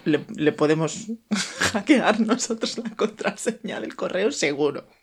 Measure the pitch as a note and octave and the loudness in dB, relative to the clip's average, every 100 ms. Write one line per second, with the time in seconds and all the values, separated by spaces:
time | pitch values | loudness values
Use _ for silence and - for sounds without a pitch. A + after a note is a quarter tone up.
0 | - D3 - A2+ D3 - D3+ D#3+ D#3+ - | 0 0 0 0 0 4 4 4 0 -4
1 | - A3+ _ G3+ - - - G3+ - C4+ | -8 -10 _ -4 -4 -2 -2 0 4 6
2 | F3 A3+ A3 B3 - A3+ A#3+ - A#3 - | 6 2 2 0 0 -4 -4 -6 -8 -2
3 | A3 - G3+ - - A3+ F#3+ - - - | -2 -2 -6 -4 -4 -6 -8 -8 -8 -6
4 | F#3 F#3 G#3+ C#4+ D3 C#3+ D3 - - _ | -4 0 0 0 -2 2 0 0 -8 _